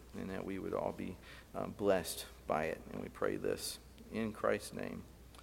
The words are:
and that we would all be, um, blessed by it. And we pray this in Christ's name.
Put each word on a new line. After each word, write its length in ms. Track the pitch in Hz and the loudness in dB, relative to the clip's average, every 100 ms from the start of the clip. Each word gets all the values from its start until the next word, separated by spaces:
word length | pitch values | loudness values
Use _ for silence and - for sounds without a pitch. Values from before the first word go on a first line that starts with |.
| - 98 | -10 -6
and 140 | 95 | -4
that 140 | 95 | -2
we 160 | 92 95 | -2 -2
would 120 | 90 | 0
all 220 | 95 98 90 | 2 2 0
be, 200 | 95 92 - - - 95 | -4 -6 -10 -16 -8 -4
um, 180 | 95 95 | -2 4
blessed 500 | 101 95 82 - - - - | 8 8 6 -4 -8 -8 2
by 200 | 76 80 | 4 4
it. 140 | - - | 0 -4
And 100 | 50 | -6
we 60 | 50 | -6
pray 260 | - 50 | 0 2
this 460 | 50 - 92 - - - - - | 4 2 2 -2 -6 -12 -16 -6
in 180 | 107 110 | -2 -2
Christ's 420 | 107 107 104 - | 2 4 4 0
name. 300 | - - 92 - - - - | -4 -4 -6 -10 -16 -16 -16